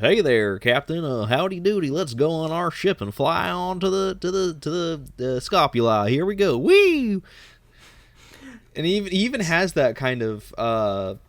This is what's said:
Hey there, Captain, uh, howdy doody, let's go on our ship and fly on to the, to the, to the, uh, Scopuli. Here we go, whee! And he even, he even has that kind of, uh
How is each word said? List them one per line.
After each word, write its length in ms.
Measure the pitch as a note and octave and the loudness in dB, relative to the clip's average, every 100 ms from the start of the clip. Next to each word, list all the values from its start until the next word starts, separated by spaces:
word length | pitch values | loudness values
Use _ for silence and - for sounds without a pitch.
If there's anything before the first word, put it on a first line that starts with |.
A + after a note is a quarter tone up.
Hey 200 | B2+ G#3+ | 4 2
there, 380 | D#3+ A#2+ G#2 G2 | 4 4 2 0
Captain, 460 | A#2+ B2 - E3 | 0 0 0 -6
uh, 200 | D#3 B2 | -4 -4
howdy 340 | G#2 B2+ F#3 F#3 | 0 0 0 -2
doody, 320 | F3+ G#3 D#3 | 0 0 -2
let's 220 | C#3+ F3 | -2 -4
go 180 | A#2 D3 | 0 0
on 200 | E3 D#3+ | 0 -4
our 200 | E3 F3 | -2 -4
ship 300 | - D#3+ - | -2 -2 -2
and 140 | G2+ | -6
fly 340 | - C#3 E3 F3+ | -2 0 0 -2
on 320 | F3+ F3+ F#3 | -4 -4 -2
to 80 | F#3+ | -2
the, 260 | F#3+ F#3+ F#3+ | 0 -2 -4
to 100 | F3 | -4
the, 240 | F#3+ F#3 D#3+ | -2 -2 -4
to 100 | C#3+ | -6
the, 300 | E3+ E3+ D#3 C3 - | -4 -4 -6 -10 -8
uh, 220 | B2+ B2+ | -4 -4
Scopuli. 680 | - F#3+ D3 A#2+ A#2 A2 G#2 | -2 0 2 2 2 2 2
Here 160 | C3 F#3 | 2 0
we 80 | |
go, 240 | G3+ G3 B2 | 0 0 2
whee! 640 | E3 G4 G4 D#4+ A#3+ G3 - - - - _ _ - - - _ - - C4+ A#3 _ | 6 6 6 2 0 -2 -6 -20 -20 -20 _ _ -20 -20 -20 _ -20 -20 -20 -20 _
And 100 | - | -6
he 120 | D#3+ G3+ | -2 -2
even, 140 | G3 | 0
he 80 | F#3 | 0
even 220 | A3+ C4 | 0 0
has 320 | F3 E3+ F#3+ | 0 0 0
that 240 | - C3 A2+ | 2 2 2
kind 240 | C3 B2+ | -2 0
of, 300 | A2+ G#2+ - - | -2 -4 -10 -4
uh 560 | A#2 A2+ G#2+ G2 F#2+ G2 | -2 2 0 0 -4 -8